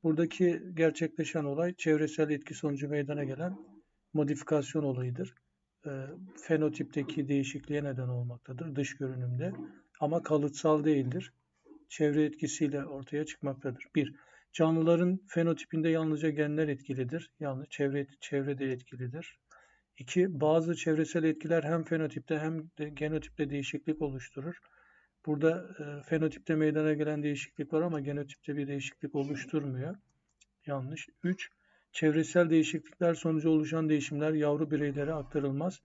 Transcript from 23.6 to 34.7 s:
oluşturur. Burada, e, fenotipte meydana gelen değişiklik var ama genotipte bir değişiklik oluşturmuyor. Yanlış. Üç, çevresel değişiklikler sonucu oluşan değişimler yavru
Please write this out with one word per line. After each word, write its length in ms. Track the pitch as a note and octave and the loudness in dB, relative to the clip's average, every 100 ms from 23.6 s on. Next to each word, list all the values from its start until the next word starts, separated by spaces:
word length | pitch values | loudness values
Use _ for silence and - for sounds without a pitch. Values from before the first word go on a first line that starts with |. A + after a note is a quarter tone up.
| C#3 C#3+ - D#3 | -4 -6 -4 -2
oluşturur. 520 | D3+ C3+ - - D3 F3 _ _ _ _ _ _ - | -2 -4 -10 -10 -10 -12 _ _ _ _ _ _ -4
Burada, 420 | D3+ D#3+ E3+ - - | 2 2 2 -6 -12
e, 240 | D3 C#3+ | -10 -10
fenotipte 520 | - D#3+ D#3 - - | -2 0 0 -2 -2
meydana 400 | D#3 D#3 D3+ D#3 | 2 4 4 2
gelen 280 | D3 D3+ D3+ | 2 0 0
değişiklik 500 | D3 C#3+ - - C#3+ | -2 -2 -6 -8 -2
var 100 | F#3 | 0
ama 180 | F3 D#3 | 2 -2
genotipte 560 | C#3 C#3+ C#3+ - - C#3+ | -2 -4 -6 -12 -8 -4
bir 100 | C#3 | -4
değişiklik 460 | C#3 C3+ - C#3 | -4 -6 -8 -6
oluşturmuyor. 840 | C#3 C#3 C#3+ - D#3 C#3 B2+ C#3+ G3+ _ _ _ _ _ _ - | -2 -2 -4 -2 -2 -2 -4 -6 -8 _ _ _ _ _ _ -6
Yanlış. 420 | C#3 C3 D#3 - _ | -6 -6 -10 -14 _
Üç, 260 | E3+ F#3 - _ _ _ _ | -4 -2 -6 _ _ _ _
çevresel 580 | - D#3+ D3+ D#3 F3 E3+ | 2 4 4 4 4 6
değişiklikler 640 | D#3+ D#3 D#3+ - - E3+ | 6 4 -2 -8 0 2
sonucu 360 | E3 E3+ D#3+ D#3+ | 2 0 2 4
oluşan 380 | D#3 D3+ D#3+ D#3 | 4 4 0 2
değişimler 440 | D3+ C#3 D3 D#3 | 2 2 -2 0
yavru 380 | D#3 D3 D3 D3+ | 2 2 2 0